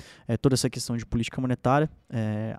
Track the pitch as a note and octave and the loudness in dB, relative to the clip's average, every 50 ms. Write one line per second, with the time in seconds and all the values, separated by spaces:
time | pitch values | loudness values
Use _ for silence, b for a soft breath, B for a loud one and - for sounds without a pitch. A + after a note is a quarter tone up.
0 | B B B B B - A#2 - - C#3 C3 - - B2 - B2 - - A#2+ A#2 | B B B B B -4 0 2 4 4 4 2 2 0 -2 -4 -6 -6 -6 -6
1 | A2 - - A#2 A2+ - - - B2+ B2+ B2 - - B2 C3 D3 D#3 D#3 - - | -4 -4 -2 -2 -2 -4 -4 -4 -2 -2 -2 0 2 2 4 4 2 0 -4 -10
2 | _ - - A#2 A2 A2 G#2+ G#2+ A2 A2+ - | _ -6 -4 -2 -2 -2 -2 -4 -4 -6 -6